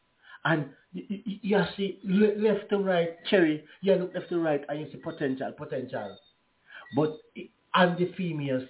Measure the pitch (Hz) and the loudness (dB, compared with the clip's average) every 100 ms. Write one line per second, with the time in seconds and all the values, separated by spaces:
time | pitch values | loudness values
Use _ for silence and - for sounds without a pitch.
0 | _ _ - - 151 156 139 - _ 180 | _ _ -20 -4 0 0 -2 -12 _ -12
1 | - 190 - 196 196 202 170 - 196 - | -8 -8 -8 -6 0 2 2 -2 -6 -6
2 | 196 196 214 208 214 196 - 196 190 175 | 0 4 4 4 2 0 0 0 2 2
3 | 170 - - 196 156 151 - - 190 175 | 0 -6 2 4 4 2 -6 -2 2 2
4 | 180 185 - 175 160 147 - 151 151 127 | 0 -6 -4 0 0 0 -2 -8 -10 -12
5 | - - 139 131 104 - 135 135 117 120 | -12 -4 -4 -4 -6 -8 -8 -8 -6 -8
6 | 101 - _ _ _ _ _ - - 131 | -10 -14 _ _ _ _ _ -20 -4 0
7 | 151 - _ - - _ _ 175 175 170 | 0 -2 _ -16 -16 _ _ 4 4 2
8 | 180 - 175 151 139 131 | -2 -2 -6 -4 -2 -4